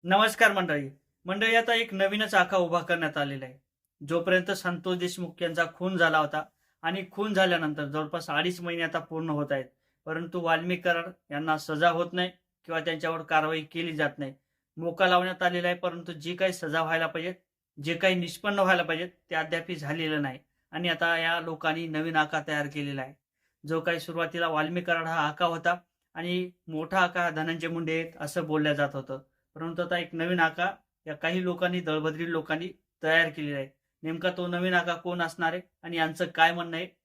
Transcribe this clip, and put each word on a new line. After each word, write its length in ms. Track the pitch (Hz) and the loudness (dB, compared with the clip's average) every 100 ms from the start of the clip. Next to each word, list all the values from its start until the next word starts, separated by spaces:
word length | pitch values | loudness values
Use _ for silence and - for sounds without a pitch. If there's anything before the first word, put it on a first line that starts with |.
| 170 | 4
नमस्कार 440 | 196 220 214 226 | 4 4 6 6
मंडळी. 380 | 196 175 147 139 - _ _ | 6 0 0 -2 -12 _ _
मंडळी, 300 | 175 196 226 | -6 0 4
आता 200 | 226 226 | 4 4
एक 200 | 226 226 | 2 0
नवीनच 400 | 190 196 208 214 | 2 2 2 4
आखा 220 | 208 180 190 | 4 4 4
उभा 240 | 175 170 | 4 0
करण्यात 360 | 165 170 160 151 | 0 0 0 0
आलेला 280 | 143 139 | -2 -4
आहे. 140 | 131 127 _ _ _ _ 143 | -10 -16 _ _ _ _ -2
जोपर्यंत 420 | 170 170 185 180 | 0 4 2 2
संतोष 480 | 185 180 175 185 180 | -4 -2 -4 -4 -2
देशमुख 440 | 180 175 175 - | -2 -4 -10 -4
यांचा 220 | 170 165 165 | -4 0 -2
खून 220 | - 185 185 | -2 -4 2
झाला 220 | 165 156 | 4 4
होता 260 | 147 151 151 _ _ _ | 2 -2 -6 _ _ _
आणि 220 | 160 190 185 | -6 -4 -8
खून 240 | - 214 | -6 -2
झाल्यानंतर 500 | 190 190 175 156 151 | 2 4 4 0 -2
जवळपास 460 | 143 151 151 170 156 | -4 -4 -4 -6 -2
अडीच 300 | 147 170 175 | 0 0 -2
महिने 220 | 175 170 | -6 -4
आता 160 | 160 165 | -2 -2
पूर्ण 320 | 160 160 160 | -4 -6 -2
होत 160 | 147 143 | -2 0
आहेत, 140 | 139 131 _ _ _ | -2 -4 _ _ _
परंतु 360 | - 165 170 180 | -8 -6 -6 -4
वाल्मिक 440 | 165 160 175 175 | 0 0 2 0
कराड 220 | 175 170 170 - _ | 2 0 -2 -14 _
यांना 280 | 143 160 156 | -6 0 -2
सजा 320 | - 151 170 | -2 2 4
होत 160 | 170 170 | 4 -2
नाही 180 | 180 180 - _ _ | -2 -4 -6 _ _
किंवा 160 | - 160 | -6 -4
त्यांच्यावर 420 | 160 160 160 165 | -2 -2 -2 -4
कारवाई 400 | 151 156 156 160 | 2 2 4 -2
केली 340 | 151 165 170 156 | -4 -6 -4 0
जात 140 | 147 147 | -2 -2
नाही. 160 | 135 139 _ _ _ - | -10 -10 _ _ _ -6
मोका 300 | 170 170 277 | -6 2 6
लावण्यात 360 | 180 185 185 | 6 4 0
आलेला 260 | 180 175 175 | 0 2 0
आहे, 80 | 175 | 0
परंतु 360 | 180 170 170 | -2 -4 -10
जी 240 | 156 160 180 | -10 -8 0
काही 160 | 190 | 0
सजा 300 | 175 160 156 | 0 -2 0
व्हायला 240 | 160 165 160 | 2 0 0
पाहिजे, 280 | 165 170 180 _ _ _ - | -2 -6 -8 _ _ _ -10
जे 120 | 147 | -4
काही 200 | 170 190 | 2 2
निष्पन्न 440 | 180 170 - 202 202 | 2 -2 -4 -2 2
व्हायला 240 | 185 180 | 4 4
पाहिजे, 240 | 165 165 180 | 2 -2 -4
ते 280 | _ _ | _ _
अद्याप 380 | 160 160 165 165 | -4 -2 -4 -4
झालेलं 500 | 165 147 160 160 151 | -8 -4 -2 0 0
नाही. 160 | 143 131 _ _ _ | -2 -6 _ _ _
आणि 180 | 160 175 | -4 -2
आता 300 | 165 170 165 | 0 2 2
या 220 | 165 170 | 2 0
लोकांनी 480 | 165 160 160 160 165 | -2 -2 -2 -2 -2
नवीन 280 | 156 160 160 | -4 0 2
आका 260 | 151 156 147 | 2 -2 -2
तयार 180 | 147 143 | -4 -2
केलेला 360 | 147 143 139 | -6 -6 -6
आहे. 120 | 131 - _ _ _ _ 147 | -10 -14 _ _ _ _ -4
जो 140 | 160 | -2
काही 200 | 165 170 | 0 -2
सुरुवातीला 480 | 165 165 165 170 165 | -4 -4 -2 0 0
वाल्मिक 380 | 156 156 175 175 | 2 0 -2 0
कराड 180 | 165 | -2
हा 240 | 160 165 151 | 0 0 0
आका 180 | 151 175 | 2 0
होता 300 | 165 165 175 _ _ _ | 2 0 0 _ _ _
आणि 360 | 160 175 180 180 _ - | -8 -2 -2 -2 _ -8
मोठा 300 | 156 165 190 | -6 0 2
आका 240 | 180 180 | 2 2
हा 80 | 175 | 0
धनंजय 380 | 156 160 165 165 | 0 -2 -2 -4
मुंडे 320 | 170 160 160 | -4 -2 -2
आहेत 120 | 165 - | -4 -8
असं 240 | 147 180 | -6 -4
बोललं 280 | 156 156 151 | 0 2 2
जात 180 | 147 143 | 2 0
होतं, 260 | 139 131 131 - _ _ | -2 -8 -12 -12 _ _
परंतु 280 | - 165 170 | -10 -8 -4
आता 160 | 175 175 | -2 -2
एक 100 | 170 | -2
नवीन 280 | 165 170 180 | -4 0 4
आका 340 | 160 165 180 - _ _ 156 | 2 2 -4 -4 _ _ -12
या 80 | |
काही 280 | 151 165 185 | -4 -2 0
लोकांनी, 380 | 180 175 180 180 | -2 0 0 0
दळभद्री 520 | 170 156 156 156 170 | 0 0 -2 -4 -2
लोकांनी 360 | 160 156 160 170 - _ _ | -2 -2 -4 -4 -12 _ _
तयार 260 | 156 160 165 | 2 4 4
केलेला 300 | 151 147 143 | -2 -4 -4
आहे. 100 | 135 _ _ _ | -6 _ _ _
नेमका 280 | 156 165 180 | -6 -2 -2
तो 160 | 175 175 | -2 -4
नवीन 280 | 175 185 | 0 2
आका 200 | 180 175 | 2 2
कोण 280 | 175 175 175 | -4 -4 -2
असणार 300 | 165 165 165 | -4 0 -2
आहे 100 | 175 - _ | -2 -10 _
आणि 140 | 170 170 | -8 -2
यांचं 300 | 160 160 170 | -2 0 -4
काय 260 | - 165 | 4 4
म्हणणं 240 | 170 170 165 | 4 -4 -6
आहे 80 | 185 _ | -8 _